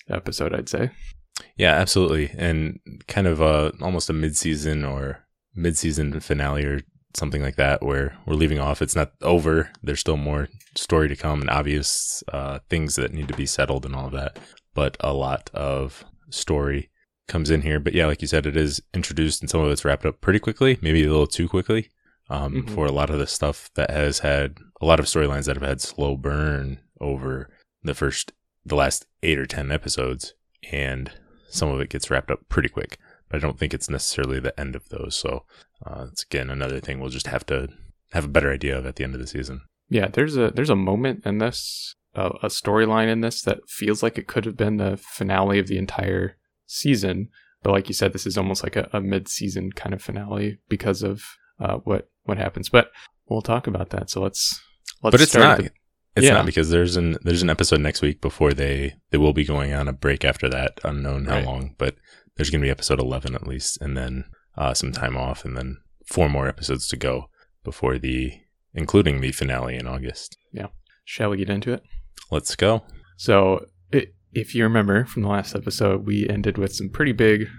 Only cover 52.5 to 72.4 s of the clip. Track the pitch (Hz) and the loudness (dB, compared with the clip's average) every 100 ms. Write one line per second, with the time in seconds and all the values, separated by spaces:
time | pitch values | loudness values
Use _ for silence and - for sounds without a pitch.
52.5 | - - 117 - - - _ - 110 110 | -6 4 4 4 -4 -20 _ -6 -4 0
53.5 | 120 120 92 95 95 87 95 95 - - | -2 0 -4 -4 -6 -6 -2 -2 -2 -4
54.5 | - _ _ - - 110 123 156 123 143 | -4 _ _ -18 0 6 8 8 10 8
55.5 | 107 - _ _ _ _ - 135 104 - | 8 2 _ _ _ _ 6 8 8 4
56.5 | 85 78 85 87 87 82 80 87 85 85 | 2 4 4 4 2 0 0 2 2 4
57.5 | 78 92 78 73 - 73 76 71 - 73 | 4 4 4 2 2 0 0 -4 2 2
58.5 | 69 69 69 69 - - 73 76 73 73 | 4 0 0 -4 -8 -2 4 4 4 2
59.5 | 71 69 71 69 67 71 67 69 - 65 | 0 0 -2 -2 0 0 2 0 0 -2
60.5 | 65 67 - - 71 69 69 67 67 65 | -2 -4 -4 -4 -4 -4 -4 -2 -2 -2
61.5 | 64 67 - 67 - _ - _ - 73 | -6 -8 -4 -4 -4 _ -20 _ -4 0
62.5 | 76 69 65 - 65 64 65 64 64 - | 2 0 -2 0 0 0 -4 -4 -6 -8
63.5 | 65 - - 69 65 64 64 - - _ | -6 -6 -6 -6 -4 -4 -8 -10 -18 _
64.5 | - 69 - 65 64 64 64 64 64 - | -4 -2 -2 -4 -4 -4 -4 -4 -6 -8
65.5 | 64 65 67 _ _ - - 76 69 65 | -8 -8 -10 _ _ -4 2 4 4 0
66.5 | - - 65 - 64 69 64 - _ _ | -4 -4 -4 -4 -2 -2 -2 -6 _ _
67.5 | _ 71 - 65 64 65 64 64 - _ | _ -12 -2 -2 0 -2 -2 -4 -8 _
68.5 | _ _ 82 78 101 76 69 65 - 67 | _ _ -6 4 6 6 2 -2 -2 -2
69.5 | 64 62 62 64 65 62 - - - _ | -2 -2 -6 -6 -6 -8 -10 -16 -20 _
70.5 | 107 98 - _ _ - - 104 98 95 | -12 -12 -14 _ _ -14 -4 -2 0 -2
71.5 | 101 120 123 - - - - - 76 | -2 -2 -4 -6 -12 -12 -18 -4 -2